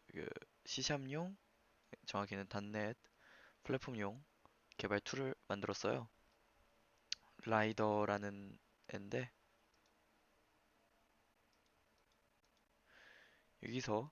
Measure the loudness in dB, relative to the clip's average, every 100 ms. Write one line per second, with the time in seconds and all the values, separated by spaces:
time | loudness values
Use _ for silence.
0 | -10 -8 -6 -8 -12 _ -8 -2 0 0
1 | -2 -4 -4 -8 _ _ _ _ _ -14
2 | -4 -2 0 -2 -2 -4 -2 0 0 -2
3 | -10 _ -20 -20 -20 -12 -2 -2 -2 -2
4 | -4 -4 -14 _ -20 -20 _ -6 0 2
5 | 2 -2 -2 -2 -4 -2 0 0 2 2
6 | -2 -12 -20 _ _ _ _ _ _ _
7 | _ -8 -8 -10 4 6 6 6 6 6
8 | 4 2 0 -6 -10 -14 -20 _ -10 -8
9 | -2 -2 -2 -8 _ _ _ _ _ _
10 | _ _ _ _ _ _ _ _ _ _
11 | _ _ _ _ _ _ _ _ _ _
12 | _ _ _ _ _ _ _ _ _ -20
13 | -20 -20 -20 -20 _ _ -4 -2 2 0
14 | 0